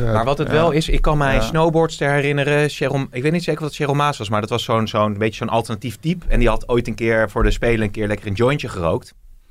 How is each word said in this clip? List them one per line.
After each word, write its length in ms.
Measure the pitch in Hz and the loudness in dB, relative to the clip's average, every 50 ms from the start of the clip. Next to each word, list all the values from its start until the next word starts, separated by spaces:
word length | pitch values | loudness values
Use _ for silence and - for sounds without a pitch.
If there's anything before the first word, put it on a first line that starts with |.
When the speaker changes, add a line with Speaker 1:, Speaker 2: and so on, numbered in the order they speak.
| 120 | 2
Speaker 1:
Hij 20 | 113 | 2
Speaker 2:
Maar 40 | 110 | 2
Speaker 1:
had 100 | 110 117 | 2 2
Speaker 2:
wat 120 | 131 143 139 | 0 0 0
het 80 | 147 | 0
Speaker 3:
Ja. 60 | - | 0
Speaker 2:
wel 180 | - 156 170 165 | 2 2 2 4
is, 180 | 139 156 160 - | 2 2 2 2
ik 140 | - - | 2 4
kan 160 | - 160 151 147 | 4 4 4 2
mij 160 | 143 135 135 | 2 2 2
Speaker 3:
Ja. 60 | - | 2
Speaker 2:
snowboardster 680 | 110 113 - 160 160 170 160 165 165 160 160 - 156 143 | 0 2 2 2 2 2 2 2 0 0 -2 -2 -2 0
herinneren, 560 | 143 143 139 143 143 143 135 143 147 147 151 143 | 0 2 0 0 0 0 0 2 2 2 2 0
Jérôme, 380 | - - 147 131 135 139 135 127 | -2 -2 -4 -2 -2 -2 -4 -4
ik 120 | - 123 | -6 -4
weet 100 | 131 156 | -2 0
niet 120 | 170 180 180 | 0 0 -2
zeker 180 | 175 156 151 | -2 -4 -4
wat 160 | 156 143 - - | -4 -8 -6 -4
Jérôme 140 | 147 143 139 | -2 0 0
Maas 220 | 147 147 147 143 - | 0 0 0 -2 -4
was, 100 | 110 95 | -4 -4
maar 120 | 107 104 | -2 -2
dat 100 | 110 107 | -2 -2
was 140 | 123 113 - | -2 -2 -2
zo'n, 240 | - 117 113 110 107 | 0 0 0 0 0
zo'n 300 | - 107 107 107 104 101 | 0 0 0 0 0 0
beetje 180 | 110 113 107 - 120 | -2 -2 -2 -4 -6
zo'n 40 | 107 110 | -2 -2
alternatief 420 | 117 - - 113 98 - 120 - | -2 -2 -2 -6 -8 -8 -10 -10
type. 300 | - - 160 185 175 - - | -6 -4 -4 -4 -4 0 2
En 100 | 113 117 | 2 4
die 100 | 120 110 | 4 4
had 200 | 107 104 - - | 2 0 0 0
ooit 200 | 123 120 117 123 | 0 0 0 -2
een 60 | 104 | -4
keer 360 | - 117 113 113 110 110 104 | -2 0 0 2 2 0 0
voor 120 | - 117 | 0 2
de 80 | 107 104 | 2 2
Spelen 320 | 104 - 131 117 117 107 107 | 2 2 0 0 0 0 0
een 60 | 101 | -2
keer 160 | - 107 107 | -2 -4 -2
lekker 200 | 104 104 101 - | -2 -2 -4 -4
een 60 | 107 98 | -6 -2
jointje 340 | 110 117 127 147 143 - - | 0 2 2 0 0 -4 -6
gerookt. 460 | - 95 85 80 98 123 - - - - - - - - _ _ | -6 -2 -2 0 -2 -2 -4 -10 -20 -20 -20 -20 -20 -20 _ _